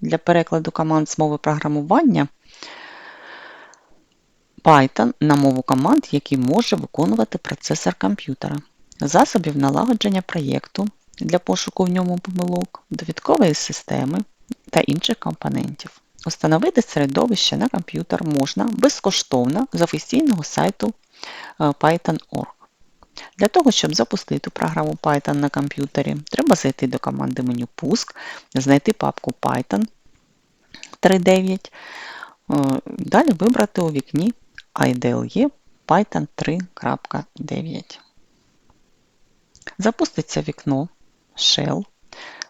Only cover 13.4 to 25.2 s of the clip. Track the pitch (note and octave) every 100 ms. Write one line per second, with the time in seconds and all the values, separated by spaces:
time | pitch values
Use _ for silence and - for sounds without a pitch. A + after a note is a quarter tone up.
13.4 | F#3+ D3+ - - - C3 C3 F3+ - _
14.4 | - - - E3 - D3 - A3+ - D#3+
15.4 | - C3+ - C#3+ - _ _ - E3 -
16.4 | D#3 D#3+ D#4+ B3 - D3+ C#3 C#3 A#3+ G3+
17.4 | - C#3 A#3 - - D#3 E3+ F3 E3 C#3+
18.4 | C3+ F#3 A#3 - C#4+ - G3 - - B2+
19.4 | B2 E3 C4+ E3+ E3+ D#3+ - B3 D#4 F#3
20.4 | D3 - E3+ - G#3+ - _ - - -
21.4 | - - D3+ C#3+ D3+ E3+ - D#3 - C3+
22.4 | C#3 - _ _ _ _ - - - -
23.4 | G3+ F#4 C#4 - D#3 D#3+ - G3+ - C#3+
24.4 | - - E3+ D#3+ D3+ D#3+ D#3 C#3+